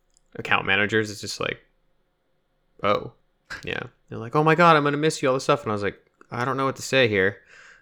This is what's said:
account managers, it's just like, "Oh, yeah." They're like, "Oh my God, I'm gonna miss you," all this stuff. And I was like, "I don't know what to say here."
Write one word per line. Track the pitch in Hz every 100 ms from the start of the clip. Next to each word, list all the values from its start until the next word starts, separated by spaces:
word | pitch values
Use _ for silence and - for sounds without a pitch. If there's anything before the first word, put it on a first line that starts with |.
| _ _ _ -
account | - 110 -
managers, | 98 101 110 104
it's | 101
just | 101 -
like, | 50 - _ _ _ _ _ _ _ _ _ _ _ _
"Oh, | 98 104 - - _ _ _ -
yeah." | 90 - - _ _
They're | 110
like, | 113 151
"Oh |
my | 156 160
God, | 175 151
I'm |
gonna | 143 143
miss | 156 -
you," | 135
all | 131
this |
stuff. | 135 143
And | 113
I |
was | 104
like, | 101 - _ _ _
"I | 120
don't | 123 131
know | 135
what | -
to |
say | - 135 117
here." | 101 95 - _ - - -